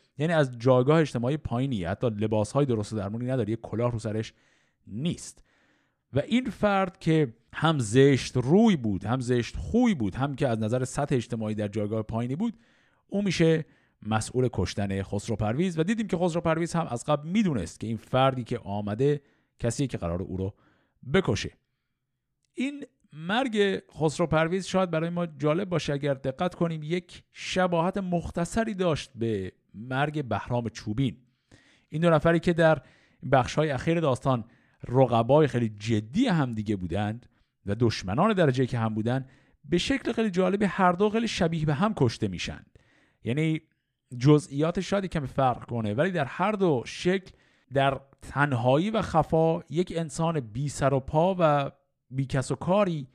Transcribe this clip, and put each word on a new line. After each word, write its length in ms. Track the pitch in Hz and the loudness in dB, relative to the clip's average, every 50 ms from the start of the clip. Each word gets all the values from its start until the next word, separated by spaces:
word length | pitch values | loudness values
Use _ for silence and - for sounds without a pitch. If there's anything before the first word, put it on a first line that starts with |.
| _ _ _ - | _ _ _ -4
یعنی 140 | 147 170 | -2 2
از 260 | 170 156 143 127 123 117 | 4 4 2 2 0 0
جایگاه 420 | 113 131 127 127 123 147 156 165 | 4 6 6 6 6 6 4 4
اجتماعی 360 | 151 139 - 120 120 127 151 | 4 2 0 -2 -2 -2 -2
پایینی، 480 | 151 - - 117 120 135 139 123 98 85 | -4 -4 -4 -2 -2 -2 -2 -2 -2 -2
حتی 220 | 82 104 - 135 | -2 -2 -2 -2
لباس‌های 600 | 120 107 104 110 107 110 107 104 - - 139 147 | -2 0 0 -2 0 0 0 0 0 0 0 2
درست 260 | 131 117 107 104 - | 2 0 -2 -2 -4
و 40 | 110 | -6
درمونی 300 | 107 95 98 110 117 123 | -6 -6 -6 -6 -6 -4
نداره، 240 | 127 135 131 110 104 | -2 -2 -2 -2 -2
یه 60 | 113 | -4
کلاه 360 | 113 - - - 110 120 120 | -6 -6 -8 -4 -2 -2 -2
رو 60 | 120 107 | -2 -4
سرش 340 | - 107 104 110 113 - - _ _ _ _ _ _ _ _ _ _ | -6 -4 -4 -4 -6 -6 -12 _ _ _ _ _ _ _ _ _ _
نیست. 580 | 95 95 117 147 170 113 - - - - - _ _ _ _ _ _ _ _ _ _ _ _ _ _ | -14 -10 -6 -6 -6 -6 -6 -12 -18 -20 -20 _ _ _ _ _ _ _ _ _ _ _ _ _ _
و 60 | - - - | -4 -4 -2
این 240 | - 220 254 254 233 | 0 0 0 0 -2
فرد 480 | - - 208 208 196 190 190 180 - _ | -4 0 0 2 2 2 0 -2 -6 _
که 360 | - 165 160 156 147 117 - _ _ _ | 0 2 2 2 2 0 -2 _ _ _
هم 260 | - - 170 165 160 139 | -6 0 0 2 2 0
زشت 580 | 113 101 110 131 139 143 139 120 - - - | -2 4 6 8 8 8 6 4 0 -2 -4
روی 400 | 127 120 131 170 208 233 226 185 | -2 2 4 6 6 6 6 4
بود، 280 | 139 113 107 98 87 - | 2 0 -2 -2 -2 -2
هم 160 | 107 123 135 | -2 -4 -2
زشت 360 | 120 120 123 120 110 - - | 0 0 0 0 0 -2 -6
خوی 380 | - - - - 233 254 233 196 | -8 -6 0 2 2 2 2 2
بود، 200 | 135 110 95 - | 0 -2 -4 -2
هم 200 | 120 135 147 135 | -2 -4 -4 -2
که 140 | - 147 123 | -2 -2 0
از 100 | 113 110 | 0 0
نظر 260 | 110 104 120 127 131 | 0 -2 0 -2 -2
سطح 300 | - - 143 147 - 143 | -4 -4 -4 -2 0 0
اجتماعی 400 | 123 110 - 120 113 107 107 110 | -2 -2 -4 -6 -6 -4 -4 -2
در 140 | 104 104 104 | -2 -4 -4
جایگاه 340 | 101 110 104 101 110 113 | -2 -4 -4 -2 -2 -4
پایینی 340 | 107 - 110 113 120 123 135 | -4 -4 -4 -4 -4 -4 -4
بود، 200 | 165 233 233 - - _ _ _ _ _ _ _ _ _ | -4 -4 -4 -6 -8 _ _ _ _ _ _ _ _ _
او 160 | _ - 202 | _ -4 -2
می‌شه 420 | 208 196 - - 165 165 160 160 151 - _ _ _ _ _ _ | -2 -2 2 2 4 4 4 2 -2 -8 _ _ _ _ _ _
مسئول 460 | - 104 110 110 - - - 127 127 120 | -4 -2 -2 -2 -2 -2 0 0 0 0
کشتن 500 | - - 90 - - 107 101 98 98 98 | 0 -2 -2 -2 -2 -4 -4 -2 -2 -4
خسرو 340 | 95 - 98 104 - - 110 | -4 -4 -6 -6 -4 -6 -4
پرویز. 420 | - 107 104 117 147 185 190 165 160 | -2 -2 -2 0 0 -2 -2 0 0
و 40 | |
دیدیم 240 | 160 185 233 214 220 | 0 0 0 -2 -2
که 100 | 180 185 | -4 -2
خسرو 240 | 165 180 175 151 170 | -2 -2 -2 -2 0
پرویز 320 | 160 165 160 160 170 165 | 0 0 0 0 -2 -2
هم 140 | - 170 - | -2 -4 -2
از 180 | - 120 117 - | -2 -6 -6 -2
قبل 240 | - 151 143 147 160 | -2 -2 -2 -2 -2
می‌دونست 520 | 185 226 214 175 139 104 82 - - - | 0 2 2 2 0 0 -4 -6 -8 -8
که 60 | 104 | -6
این 100 | 110 117 | -6 -6
فردی 480 | 101 - - - 131 131 135 127 127 113 | -6 -4 -2 2 4 4 4 2 0 -4
که 140 | - 120 - | -6 -8 -8
آمده 640 | - 95 101 104 104 104 104 113 135 147 147 143 - _ _ _ _ _ _ _ | -6 -6 -6 -4 -4 -4 -2 0 2 2 2 0 -6 _ _ _ _ _ _ _
کسی 280 | - 117 - - 143 | -4 -4 -2 -2 -4
که 120 | 123 - 101 | -4 -4 -6
قرار 240 | 87 85 85 92 | -4 -4 -4 -4
او 140 | 95 - 92 | -6 -6 -6
رو 180 | 90 95 98 - _ _ _ _ _ _ _ _ _ - 123 | -4 -4 -6 -6 _ _ _ _ _ _ _ _ _ -8 0
بکشه. 400 | 147 190 185 - 107 - - 78 - _ _ _ _ _ _ _ _ _ _ _ _ _ _ _ _ _ _ _ _ | 0 0 2 0 -2 -2 -4 -8 -12 _ _ _ _ _ _ _ _ _ _ _ _ _ _ _ _ _ _ _ _
این 300 | - 247 285 294 285 285 - _ _ _ _ | -6 -6 -6 -6 -10 -14 -18 _ _ _ _
مرگ 680 | 143 151 160 175 208 247 269 247 214 208 202 196 190 - - _ | -16 -12 -6 -4 -2 -2 -2 0 0 2 2 2 0 -4 -8 _
خسرو 360 | - - 151 156 135 - 175 | -4 -2 -2 -2 0 0 0
پرویز 400 | 147 160 156 160 160 180 196 175 | 2 2 2 2 2 -2 -4 -4
شاید 240 | - - 185 190 175 | -2 0 0 0 0
برای 200 | 165 160 165 170 | -2 -4 -4 -4
ما 160 | 175 175 175 | -4 -4 -6
جالب 420 | 165 151 135 143 151 156 170 - 180 | -6 -6 -2 0 0 0 0 -2 -2
باشه 240 | 180 151 - 156 | -2 -2 -2 -2
اگر 220 | 143 139 147 143 135 | -4 -2 -2 -2 -2
دقت 400 | 131 - 135 131 - 180 180 - | -2 -4 -6 -4 -2 -4 -4 -2
کنیم، 280 | - 170 170 165 156 | -2 -2 -2 -2 -6
یک 400 | 151 151 170 180 175 - - - - _ | -6 -4 -4 -4 -6 -10 -18 -20 -20 _
شباهت 680 | _ - - - - 185 185 180 175 165 165 185 - 208 | _ -14 -10 -4 0 0 2 2 2 0 0 0 -2 -4
مختصری 760 | 190 180 175 165 160 - - 170 170 - - 233 226 226 208 | -2 -2 -2 -2 -2 -4 -4 -4 -4 -2 0 -2 -2 -2 -2
داشت 360 | 185 185 170 147 - - - - | 0 0 0 0 0 -4 -10 -8
به 380 | 110 113 113 107 98 92 - - _ _ _ - | -4 -2 -2 -2 -2 -4 -6 -10 _ _ _ -18
مرگ 500 | 98 117 131 127 135 147 151 147 156 139 | -16 -10 -4 -2 0 0 0 -2 -4 -4
بهرام 440 | 110 107 98 - - 120 120 117 107 | -2 -4 -4 -2 -4 -4 -4 -4 -4
چوبین. 480 | - - - 107 104 123 139 113 - - _ _ _ _ _ _ - _ _ _ _ _ _ _ | -8 -8 -8 -4 -2 0 0 0 -2 -6 _ _ _ _ _ _ -20 _ _ _ _ _ _ _
این 140 | 151 156 | -4 2
دو 80 | 170 170 | 4 4
نفری 300 | 160 147 - 165 170 165 | 4 6 6 4 4 4
که 120 | - 180 | 2 2
در 300 | 170 165 165 160 156 135 - - _ _ _ _ _ _ - 127 | 2 4 4 4 4 2 -2 -10 _ _ _ _ _ _ 0 2
بخش‌های 380 | 135 131 120 - - 151 156 156 | 4 4 4 2 0 0 0 0
اخیر 300 | 135 117 - 160 165 170 | -2 -2 0 0 0 2
داستان 440 | 160 139 123 - - 139 131 117 101 - _ _ _ _ _ _ - - | 2 0 0 0 0 0 0 0 -2 -8 _ _ _ _ _ _ -10 0
رقبای 580 | 120 135 131 117 117 113 117 120 139 156 156 | 4 4 4 6 4 2 4 6 6 4 4
خیلی 220 | 131 - 120 120 110 | 4 2 0 0 -2
جدی 580 | 107 101 104 113 113 104 107 110 139 214 285 | -4 -6 -2 0 0 0 0 -2 0 0 2
هم 280 | 240 175 160 135 123 113 | 2 2 2 0 0 -2
دیگه 220 | 107 104 110 107 | -4 -2 -2 -2
بودند 500 | 95 90 82 85 101 104 104 110 123 - - _ _ _ _ _ _ _ | -2 -2 -4 -2 -2 -2 -4 -4 -8 -12 -20 _ _ _ _ _ _ _
و 80 | 98 - | -6 0
دشمنان 580 | 117 123 110 - - - 90 98 139 180 226 | 2 2 2 2 0 -4 -2 0 2 2 4
درجه‌ای 340 | 208 185 165 139 123 131 131 | 4 4 4 4 4 2 0
که 120 | 113 127 117 | 0 0 -2
هم 160 | 113 110 107 | -2 -2 -2
بودند، 340 | 110 107 117 127 131 131 - - _ _ _ _ _ - | -2 -2 0 -2 -2 -4 -8 -16 _ _ _ _ _ -4
به 140 | 139 175 175 | -2 0 0
شکل 340 | - - 277 - - - | 2 0 -2 -2 -2 -4
خیلی 180 | 233 233 226 214 | -2 -2 -2 0
جالبی 340 | 170 180 185 185 196 208 214 | 0 2 2 2 2 0 0
هر 280 | 180 - - 190 180 | -2 2 2 2 2
دو 180 | 180 175 208 214 | 4 4 2 2
خیلی 180 | 202 226 233 214 | 2 0 -2 -2
شبیه 380 | - - 185 165 170 156 156 | -2 -2 -2 0 0 0 0
به 80 | 151 147 | 0 0
هم 200 | 127 196 220 208 | 0 0 -2 2
کشته 320 | - 135 113 - - 110 98 | 2 2 2 2 -2 -4 -6
می‌شن. 360 | 90 82 - - 78 73 - _ _ _ _ _ _ _ _ _ _ _ - | -4 -6 -8 -8 -10 -12 -16 _ _ _ _ _ _ _ _ _ _ _ -6
یعنی 360 | 107 123 151 160 160 160 156 - _ _ _ _ _ _ _ _ _ 127 120 | -4 -2 0 0 0 -2 -4 -6 _ _ _ _ _ _ _ _ _ -8 2
جزئیات 640 | 120 147 151 147 - - 139 139 156 165 175 196 | 6 8 8 8 6 0 -2 -2 -2 0 -2 -4
شاید 260 | 180 - 196 202 190 | -4 -2 -2 -2 -2
کمی 200 | 175 - 160 131 | -2 -4 -4 -6
فرق 380 | 123 - - 131 123 117 - - | -4 -2 0 0 0 0 -2 -8
کنه، 280 | - 123 117 110 104 104 | -6 -6 -4 -2 -2 0
ولی 160 | 123 165 196 | 0 0 0
در 140 | 175 165 135 | 0 -2 -4
هر 280 | 127 - - 180 214 | -4 -4 -2 -2 -2
دو 300 | 214 190 190 170 143 117 110 | 0 2 2 2 2 0 -2
شکل 440 | - - - - 175 170 - - - - _ _ _ _ _ _ _ | -6 -12 -4 -2 0 0 -2 -4 -10 -20 _ _ _ _ _ _ _
در 280 | 123 139 135 139 135 127 - _ _ _ | 0 2 2 2 0 -2 -8 _ _ _
تنهایی 680 | - - - 131 143 147 131 113 120 127 135 156 185 220 | -18 -8 0 0 0 2 2 2 4 4 4 4 2 0
و 120 | 220 214 | 0 -2
خفا 580 | 180 - - 156 147 - 170 160 160 165 165 170 - - | -2 2 2 2 2 4 2 2 4 2 2 0 -4 -4
یک 220 | 143 170 180 - 175 | -2 -2 -2 -2 -4
انسان 440 | 165 165 143 - - 165 165 165 151 | -6 -6 -4 -4 -2 -2 -2 -2 -2
بی 280 | 123 107 101 127 147 139 | -6 -6 -6 -6 -6 -6
سر 260 | - - 147 135 139 | -2 0 0 2 2
و 60 | 131 | 0
پا 360 | 135 - 156 156 170 190 190 180 | -2 0 0 2 2 2 2 2
و 320 | 165 151 147 143 139 139 - _ _ _ _ _ _ _ | 4 4 4 2 0 -4 -8 _ _ _ _ _ _ _
بی 160 | 131 135 135 | -6 -6 -4
کس 240 | 131 - 135 127 - | -2 -2 -2 -2 -2
و 40 | 135 | -4
کاری 540 | - - 165 185 208 208 180 165 151 131 - | -4 0 0 2 2 2 2 0 -4 -8 -10